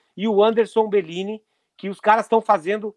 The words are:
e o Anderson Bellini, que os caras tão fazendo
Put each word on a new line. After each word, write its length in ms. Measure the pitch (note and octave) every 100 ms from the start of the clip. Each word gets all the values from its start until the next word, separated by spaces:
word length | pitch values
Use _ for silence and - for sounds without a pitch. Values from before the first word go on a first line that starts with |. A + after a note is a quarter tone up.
| _ -
e 100 | A3
o 160 | G3
Anderson 460 | G#3+ A3+ G#3+ A3+ A3
Bellini, 520 | G3+ E3 F3 G3 G#3+ _ _ _ _
que 120 | F#3+
os 120 | F#3+
caras 260 | G#3 A3 G#3
tão 140 | A3+
fazendo 520 | G#3+ G3+ D#3+ G#3+ G#3